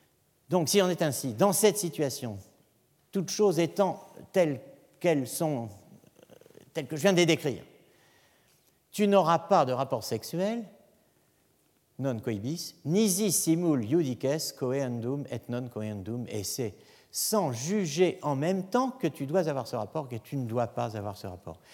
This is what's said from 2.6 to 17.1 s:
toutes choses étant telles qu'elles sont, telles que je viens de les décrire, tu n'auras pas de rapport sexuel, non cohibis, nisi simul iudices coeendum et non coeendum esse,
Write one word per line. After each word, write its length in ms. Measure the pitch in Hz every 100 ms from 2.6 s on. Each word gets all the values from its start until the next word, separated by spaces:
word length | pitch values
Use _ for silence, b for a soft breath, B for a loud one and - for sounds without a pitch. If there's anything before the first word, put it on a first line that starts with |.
| _ _ _ _ _
toutes 180 | 196 165
choses 280 | - 208 170
étant 480 | 170 180 190 - - - -
telles 280 | 190 165 123 - - _ _
qu'elles 260 | 180 151 123
sont, 440 | - 160 131 113 95 - - - _ - - - - -
telles 120 | - 135
que 100 | 156
je 60 |
viens 100 | 185
de 60 | 180
les 80 | 170
décrire, 380 | 160 151 101 - - _ b b b b b b b b b _
tu 180 | - 208
n'auras 300 | 196 160 170
pas 260 | - 190
de 80 | 131
rapport 320 | 127 135 120
sexuel, 600 | - 113 - 165 196 240 196 - _ _ _ _ _ _ _ _ _ _ _ -
non 200 | 135 113
cohibis, 560 | 120 107 117 170 - -
nisi 480 | 135 185 220 180 214
simul 520 | - - 165 175 143
iudices 680 | 107 165 143 120 131 156 -
coeendum 720 | - 127 139 131 120 117 143 -
et 80 | 120 -
non 200 | 120 127
coeendum 580 | 107 107 104 92 120 113
esse, 320 | 107 95 - 113 - b b b